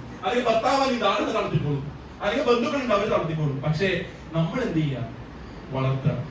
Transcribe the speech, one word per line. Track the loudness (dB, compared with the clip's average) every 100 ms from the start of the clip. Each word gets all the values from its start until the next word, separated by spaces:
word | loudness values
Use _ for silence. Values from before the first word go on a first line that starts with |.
| -12 -6 -2
അല്ലെങ്കിൽ | 2 4
ഭർത്താവ് | 4 4 4 4
ഉണ്ട്, | 2
ആളുകൾ | 2 2 0 0
തളർത്തിക്കോളും, | 0 0 0 -2 -4 -10 -14 -6
അല്ലെങ്കിൽ | -2 2 4
ബന്ധുക്കളുണ്ട്, | 4 2 0 2
അവർ | 2 2
തളർത്തിക്കോളും. | 2 0 0 0 0
പക്ഷേ | 0 2 2 0 -4 -12 -4
നമ്മൾ | -2 0 0
എന്ത് | 0 0
ചെയ്യാ? | 0 -2 -6 -10 -14 -14 -14 -14 -6
വളർത്തുക. | -2 0 2 0 0 -4